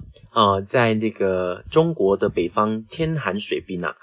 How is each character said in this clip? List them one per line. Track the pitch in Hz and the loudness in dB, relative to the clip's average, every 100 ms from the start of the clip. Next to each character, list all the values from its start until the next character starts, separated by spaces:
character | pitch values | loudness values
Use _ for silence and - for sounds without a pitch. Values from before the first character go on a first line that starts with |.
| - - - | -6 -20 -6
呃， | 117 104 98 | 2 4 2
在 | 98 131 117 | 0 2 2
那 | 110 110 | 2 -2
个 | - 98 92 90 90 - | -2 0 0 -2 -6 -2
中 | 156 165 | 2 2
国 | 160 98 98 | 2 2 2
的 | 101 | 2
北 | - 87 | 0 -2
方 | 107 107 110 | 0 0 -2
天 | 110 - 160 160 | -6 -6 -4 -2
寒 | 101 101 | -2 -4
水 | - 123 | -4 -6
冰 | - 90 | -6 -6
啊， | 85 - | -6 -8